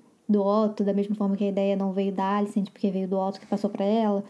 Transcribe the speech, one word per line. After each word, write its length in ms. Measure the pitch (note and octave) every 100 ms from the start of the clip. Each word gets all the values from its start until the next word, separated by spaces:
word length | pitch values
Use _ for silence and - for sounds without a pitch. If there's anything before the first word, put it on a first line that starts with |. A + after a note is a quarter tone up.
| _ _ -
Do 160 | G#3
Otto, 380 | G3 G#3+ G#3+ G#3+
da 100 | G3
mesma 220 | G3 G3+
forma 220 | G#3 G3+ G3
que 80 |
a 40 | G3+
ideia 280 | G3 G3 G3
não 160 | G3
veio 180 | F#3+ G3
da 240 | F#3+ F#3+ G#3
Alicent, 320 | G#3 G#3 G3
porque 200 | - G3+
veio 160 | F#3+ F#3
do 100 | F#3+
Otto 200 | F#3+ G3
que 60 | -
passou 220 | G#3 G3+
pra 140 | G3+
ela. 400 | G3 A3+ G#3+ G3+